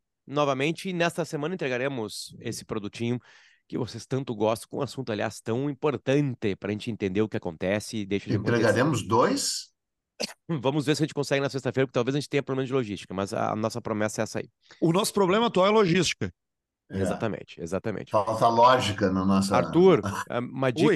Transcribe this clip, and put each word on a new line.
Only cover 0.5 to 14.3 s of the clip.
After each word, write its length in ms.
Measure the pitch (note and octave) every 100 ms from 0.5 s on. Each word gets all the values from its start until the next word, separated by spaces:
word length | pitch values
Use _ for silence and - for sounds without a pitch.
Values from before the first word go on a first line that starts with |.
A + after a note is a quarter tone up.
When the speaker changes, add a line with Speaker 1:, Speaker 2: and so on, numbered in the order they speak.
| C3 D3 E3 G3
Speaker 1:
e 40 |
nesta 320 | F3 E3+ F3
semana 300 | D#3 D#3 D3+
entregaremos 840 | F#3 C#3+ B2 C#3 C3 G#2 - - -
esse 260 | A#2 G#2
produtinho 540 | - A2 G2+ - A#2 B2 - - _ _ _
que 100 | E3
vocês 300 | A#2 A2+ -
tanto 260 | C3 C3+ G#2+
gostam, 320 | G#2+ A2+ -
com 60 | A#2+
um 40 |
assunto, 280 | C#3 - A#2+
aliás, 300 | G#2 A2 -
tão 280 | - A#2 C#3+
importante 840 | C3+ D3+ A#2+ - C#3+ C#3+ A#2+ G#2+
pra 160 | F#2 G2
gente 180 | G#2 A#2+
entender 300 | G#2 G2 F#2+
o 60 | A2
que 80 | G#2+
acontece 600 | F2+ D#2+ F#2 G#2 - A2+
e 100 | G2
deixa 220 | G2 A2+
de 60 | A2
acontecer. 200 | G#2+ A#2
Speaker 2:
Entregaremos 440 | A2 G#2+ D3+ A#2+
dois? 680 | F#2+ A2+ F3+ C#4 - - - _ _ _ _ - - - -
Speaker 1:
Vamos 380 | D#3 B2+ D3+ C#3+
ver 80 |
se 80 | D3+
a 40 | D3+
gente 80 |
consegue 260 | - C3+ C#3
na 100 | C#3
sexta-feira, 360 | C3+ B2+ B2+ C3+
porque 60 |
talvez 200 | C3+ A#2+
a 60 | C#3+
gente 80 | -
tenha 140 | C#3+
problema 200 | C3 C3 C3
de 60 |
logística, 400 | C3+ G#2+ F#2+ -
mas 220 | F#2 G2
a 220 | A#2+ A2 G#2+
nossa 240 | A2 A#2+
promessa 380 | G#2+ G#2+ G#2+ -
é 20 |
essa 160 | G#2+